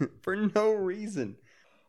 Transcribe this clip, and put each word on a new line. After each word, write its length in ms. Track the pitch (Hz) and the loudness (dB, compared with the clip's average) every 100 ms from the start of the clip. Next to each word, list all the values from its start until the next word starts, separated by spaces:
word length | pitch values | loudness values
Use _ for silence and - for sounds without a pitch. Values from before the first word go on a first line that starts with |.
<laughs> 180 | 139 - | -4 -2
for 140 | - 190 | -4 0
no 380 | 208 214 214 | 2 4 2
reason. 640 | 214 185 196 214 190 113 - _ _ _ _ | 2 0 -4 -6 -4 -6 -8 _ _ _ _